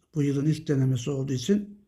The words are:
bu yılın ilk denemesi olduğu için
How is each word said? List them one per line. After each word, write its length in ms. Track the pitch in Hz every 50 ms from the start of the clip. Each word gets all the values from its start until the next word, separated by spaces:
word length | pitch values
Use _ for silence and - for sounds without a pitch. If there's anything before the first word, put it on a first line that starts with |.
| _ _ -
bu 80 | 156
yılın 240 | 143 143 135 143 135
ilk 220 | 156 151 156 - -
denemesi 420 | 143 135 131 131 131 123 - 151
olduğu 220 | 139 135 135 143
için 460 | 131 123 - - 202 208 - - - - _